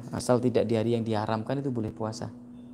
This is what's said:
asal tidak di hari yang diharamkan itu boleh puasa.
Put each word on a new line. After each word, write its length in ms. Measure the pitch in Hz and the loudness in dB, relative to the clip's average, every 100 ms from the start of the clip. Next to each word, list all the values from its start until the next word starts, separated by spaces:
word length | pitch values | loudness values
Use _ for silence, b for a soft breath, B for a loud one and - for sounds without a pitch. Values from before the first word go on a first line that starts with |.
| 120 | -4
asal 240 | 120 - 120 | -4 2 4
tidak 320 | 123 113 107 | 4 4 4
di 80 | 113 | 2
hari 160 | 113 | 4
yang 80 | 117 | 2
diharamkan 560 | 113 107 107 110 127 135 | 2 0 2 0 0 -2
itu 80 | 139 | -2
boleh 240 | 120 110 | -2 -2
puasa. 400 | - 110 - - - - - - | -2 -4 -4 -8 -10 -16 -16 -16